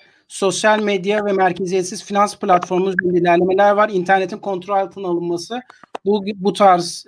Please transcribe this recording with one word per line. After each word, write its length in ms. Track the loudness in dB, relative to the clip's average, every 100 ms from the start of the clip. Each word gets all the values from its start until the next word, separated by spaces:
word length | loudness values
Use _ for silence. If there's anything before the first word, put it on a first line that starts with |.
| _ _ _
sosyal 560 | -4 -2 2 2 2
medya 420 | 2 -2 0 -2 0
ve 80 |
merkeziyetsiz 680 | 2 0 0 -2 -2 -4 -8
finans 360 | -4 0 0 0
platformu 500 | 2 2 2 -2 -2
üzerinde 300 | -2 -2 0
ilerlemeler 520 | 2 2 2 4 4
var. 180 | 4 0
İnternetin 480 | 0 2 0 0 -6
kontrol 380 | -6 -6 -2 -2
altına 320 | -2 -6 -4
alınması 540 | -4 -2 -6 -6 -12 -12 _ -18 -8 -2
bu, 200 | -2 -2 -4
bu 180 | -2
tarz 520 | 4 4 4 0 -10